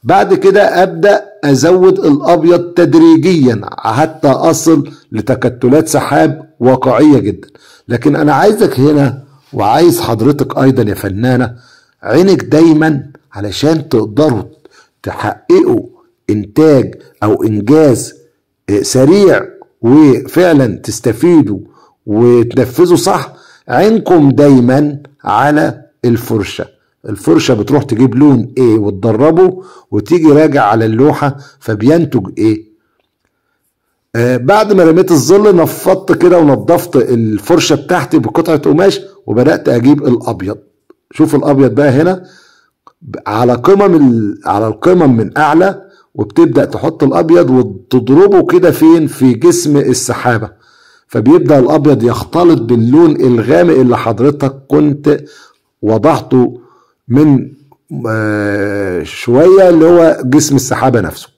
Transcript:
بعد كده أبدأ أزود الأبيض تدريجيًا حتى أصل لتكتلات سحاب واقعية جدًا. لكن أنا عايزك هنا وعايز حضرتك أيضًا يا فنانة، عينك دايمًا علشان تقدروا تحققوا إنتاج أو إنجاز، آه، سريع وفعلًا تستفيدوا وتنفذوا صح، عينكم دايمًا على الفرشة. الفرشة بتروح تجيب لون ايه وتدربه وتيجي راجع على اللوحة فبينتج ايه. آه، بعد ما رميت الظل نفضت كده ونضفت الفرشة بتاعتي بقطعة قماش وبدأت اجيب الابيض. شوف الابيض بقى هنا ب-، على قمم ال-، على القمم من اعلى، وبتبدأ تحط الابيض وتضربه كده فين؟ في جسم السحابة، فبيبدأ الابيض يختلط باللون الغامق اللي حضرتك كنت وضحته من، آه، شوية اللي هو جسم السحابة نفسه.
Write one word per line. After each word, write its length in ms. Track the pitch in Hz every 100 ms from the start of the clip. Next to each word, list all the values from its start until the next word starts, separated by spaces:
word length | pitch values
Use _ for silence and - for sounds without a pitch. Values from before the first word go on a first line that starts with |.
بعد 300 | 113 190 196
كده 480 | 196 190 196 190 175
أبدأ 420 | 185 165 202 202 - -
أزود 540 | 147 135 156 185 185 -
الأبيض 600 | 160 143 - 170 160 170
تدريجيًا 1000 | - - 160 160 165 156 151 170 127 110 - -
حتى 500 | 113 113 156 160 143
أصل 600 | 127 165 156 160 156 135 - _
لتكتلات 760 | 110 104 123 123 110 123 147 160
سحاب 600 | 143 - 147 160 151 - _
واقعية 580 | 120 131 131 117 151 135
جدًا. 300 | 98 92 - - _ _ -
لكن 280 | 117 147 143
أنا 160 | 147
عايزك 480 | 143 196 214 208 -
هنا 440 | 139 151 139 - - _ _
وعايز 480 | 123 104 131 175 123
حضرتك 580 | - 113 117 143 - -
أيضًا 240 | 135 127
يا 120 | 107
فنانة، 600 | 98 101 95 123 123 120 120 _ _ _ _
عينك 420 | - 127 190 170
دايمًا 600 | - 151 165 156 156 143 - - _
علشان 560 | 101 104 92 147 160 139
تقدروا 540 | 120 107 107 156 113 - _ _ _ _ _
تحققوا 840 | - - 104 - _ 180 - 117 - _ _ _ -
إنتاج 640 | 107 101 - 156 139 98 - - _
أو 200 | 104 101
إنجاز، 720 | 113 107 104 151 156 113 - - _ _ _ _ -
آه، 120 | 101
سريع 580 | - 127 139 196 196 113 - - - _
وفعلًا 840 | 117 143 151 117 - - 180 151 123
تستفيدوا 920 | 90 - - 123 110 170 170 107 98 - _ _ _ -
وتنفذوا 880 | 104 120 120 117 117 127 - 175 175
صح، 360 | 190 180 131 - _ _ -
عينكم 640 | 120 196 220 - 180 143
دايمًا 680 | 127 143 131 120 131 147 143 - _
على 580 | - 104 139 147 160 - - _
الفرشة. 720 | 123 117 - 113 95 - - _ _ _ -
الفرشة 460 | 107 - 165 -
بتروح 280 | 117 101 143
تجيب 320 | - 110 131
لون 380 | 117 147 127 104 -
ايه 200 | 123 110
وتدربه 840 | 101 98 113 107 151 165 185 180 - - _
وتيجي 420 | 107 113 175 160
راجع 320 | 143 156 139
على 200 | 107 113
اللوحة 520 | 113 110 143 139 143 135 - _
فبينتج 640 | - 107 113 165 151 123 92 -
ايه. 300 | 107 107 - _ _ _ _ _ _ _ _ _ _ _ _ _ _ 117
آه، 200 | 120 127
بعد 360 | 127 208 214
ما 120 | 196
رميت 260 | 170 170 185
الظل 460 | 165 123 196 214 180
نفضت 560 | 151 - - 185 -
كده 260 | 139 175 175
ونضفت 580 | 151 131 104 170 - 139
الفرشة 760 | 113 120 110 107 - 165 -
بتاعتي 440 | 147 - 180 135 156
بقطعة 380 | 113 170 165 156
قماش 440 | 156 147 196 196 - _ -
وبدأت 420 | 110 127 170 -
اجيب 380 | 120 123 147 143
الابيض. 520 | 120 117 104 92 104 _ _ _ _ _
شوف 240 | - 156
الابيض 400 | 175 151 139 131
بقى 160 | 117 143
هنا 320 | 127 170 185 - _ _ _ _ _ _ _
ب-، 140 | - - -
على 260 | 107 123
قمم 420 | 120 123 196 202
ال-، 540 | 170 135 117 104 - -
على 180 | 98 110
القمم 500 | 107 - 180 151 117
من 220 | 107 143
اعلى، 440 | 151 156 190 190 - _ _
وبتبدأ 500 | - 107 - 170 135
تحط 400 | - 104 139 160
الابيض 460 | 139 170 160 175 143
وتضربه 960 | 127 110 98 _ 127 117 143 196 190 -
كده 240 | 180 175
فين؟ 360 | - 160 165 147
في 260 | - 131
جسم 440 | 117 165 165 - 143
السحابة، 760 | 123 127 - 120 123 117 104 _ _ _ _ _ _
فبيبدأ 520 | - 113 165 139 147
الابيض 440 | 127 156 147 123
يختلط 580 | 117 113 - 165 175 151
باللون 560 | 113 120 113 143 170 -
الغامق 580 | 131 120 107 160 175
اللي 240 | 143 127 113
حضرتك 560 | 113 110 135 147 135 135 _
كنت 520 | 147 151 143 147 143 - - _ _ _ _
وضحته 760 | 107 110 139 147 - 131 123 - _ _ _ _ -
من، 440 | 123 151 135 - - _ _ _ 143 117
آه، 920 | 110 107 104 104 101 101 101 98 90
شوية 680 | 78 - - 123 175 190 185
اللي 160 | 165
هو 340 | 160 175 165 160
جسم 320 | 135 143 139 139
السحابة 440 | - 117 131 117
نفسه. 280 | 82 - -